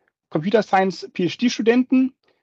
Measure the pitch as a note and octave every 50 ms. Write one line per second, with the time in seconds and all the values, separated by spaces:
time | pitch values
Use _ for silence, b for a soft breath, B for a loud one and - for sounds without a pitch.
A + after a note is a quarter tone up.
0 | _ _ _ _ _ _ - E3+ D3+ G3 A3 A3 F#3+ - - F#3+ F#3+ F#3+ F3 -
1 | - - - - F3+ D#3+ - - A#3+ B3 - - A3 A3 A#3 B3+ B3 - - B3+
2 | C4 B3+ - _ _ _ _ _